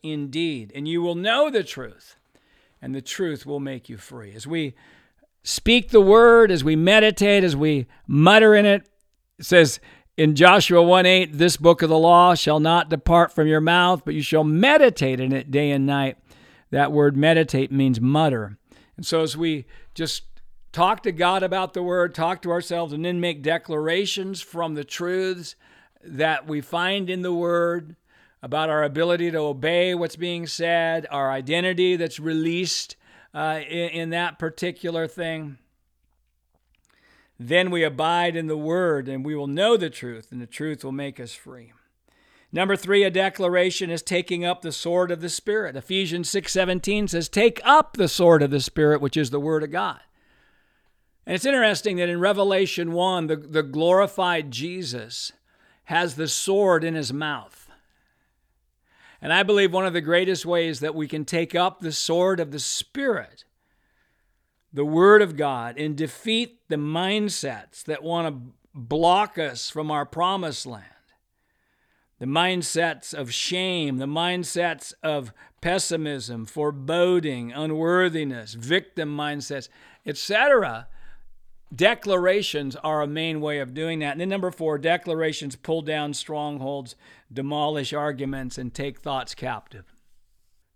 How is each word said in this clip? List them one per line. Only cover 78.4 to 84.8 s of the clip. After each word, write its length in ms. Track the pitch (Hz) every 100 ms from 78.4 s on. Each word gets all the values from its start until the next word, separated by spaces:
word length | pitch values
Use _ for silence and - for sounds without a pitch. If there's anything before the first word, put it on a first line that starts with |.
| 107
victim 640 | 113 120 180 185 - 151 147
mindsets, 540 | 147 147 - 139 - _ _ _
et 140 | - 143
cetera. 680 | - 214 285 262 165 113 123 - - - - - - - -
Declarations 1000 | 120 190 233 202 185 180 202 196 147 139 143
are 260 | 156 156
a 40 | 147
main 340 | 151 165 156
way 180 | 151 147
of 160 | 131
doing 240 | 135 160 160
that. 140 | 147
And 80 | 147
then 80 | 185
number 240 | 196 180
four, 260 | 175 160
declarations 800 | 147